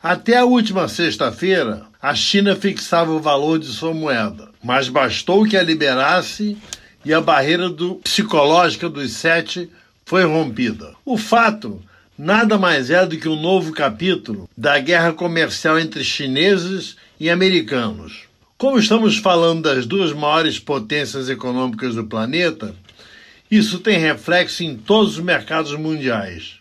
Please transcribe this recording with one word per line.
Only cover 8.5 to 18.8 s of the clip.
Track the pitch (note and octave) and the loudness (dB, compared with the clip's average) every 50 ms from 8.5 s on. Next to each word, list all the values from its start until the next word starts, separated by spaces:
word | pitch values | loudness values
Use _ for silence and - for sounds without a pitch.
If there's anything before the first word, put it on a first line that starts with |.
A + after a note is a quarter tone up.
| D#3 F3 F3+ E3 - - E3 E3+ | 6 6 4 4 2 -2 -8 -8
dos | D3 C#3+ C#3 A#2+ A2+ | -6 -6 -8 -8 -8
sete | - - E3 E3 E3+ D#3+ - - F3+ F3 E3+ - - _ _ _ _ _ | -4 0 0 0 0 0 -4 -8 -10 -10 -12 -14 -20 _ _ _ _ _
foi | - - F#3 F#3 | -2 2 2 2
rompida. | E3 D#3 E3 D#3 C3+ G#2+ A#2 B2+ A2+ G#2+ - - - - _ _ | 4 2 0 0 -2 -2 -2 -4 -4 -4 -6 -12 -18 -20 _ _
O | C#4+ B3+ | -4 -4
fato | - - - - A#3 A#3 A3 G#3+ G#3+ - A#2 G2+ F2+ F2+ _ _ _ _ _ _ - | -4 -2 2 2 4 4 2 0 -2 -10 -12 -14 -14 -16 _ _ _ _ _ _ -10
nada | C#3+ D#3+ G3+ A3 A#3 G#3+ G#3+ G3+ | -2 0 2 4 4 4 2 4
mais | F#3+ F3 E3 C#3 B2+ A#2+ | 4 2 2 2 0 2
é | D#3+ F3+ F#3+ | 2 2 2
do | F3+ D#3+ | 2 0
que | D#3 - D#3+ | -6 -4 -4
um | D#3 D3+ | -4 -2
novo | D#3 E3+ F#3+ F#3 E3 D#3 | 0 2 2 2 0 -2
capítulo | D#3 - D3+ C3 G#2+ G#2+ E3 F#3+ F3+ - - - G#2+ G2 F#2 - _ - | -4 -2 -2 -2 -2 -2 -2 -2 -2 -2 -4 -8 -10 -10 -10 -16 _ -4
da | A2+ D3 C#3+ D3 | 0 2 2 2
guerra | C3 C#3 F3 E3+ E3 E3+ D#3 | 2 2 2 4 4 2 0
comercial | D#3+ F3+ F3 E3 E3 D#3+ B2+ - - - D#3+ D#3 D#3+ | 0 -4 -2 0 0 0 0 -2 -2 0 2 2 2
entre | E3 D#3 - D3+ - | 0 -2 -6 -6 -4
chineses | - - - D3 C3+ C3 C3+ E3 G3 G3+ F3+ E3+ F3+ F#3+ F#3 - - - _ _ _ _ _ | -4 -4 -4 -4 -4 0 2 4 4 4 2 0 -4 -6 -6 -8 -10 -16 _ _ _ _ _
e | D#3 D#3+ | -2 0
americanos. | E3+ F3 F#3+ F#3 F3+ E3 - - C#3 B2+ A#2 G#2+ G#2+ F2 E2+ - - - - _ _ _ _ _ _ _ | 2 2 2 4 2 2 0 0 -2 -2 -2 -4 -6 -8 -14 -18 -20 -20 -20 _ _ _ _ _ _ _
Como | - C4+ C#4 B3 | 0 2 4 4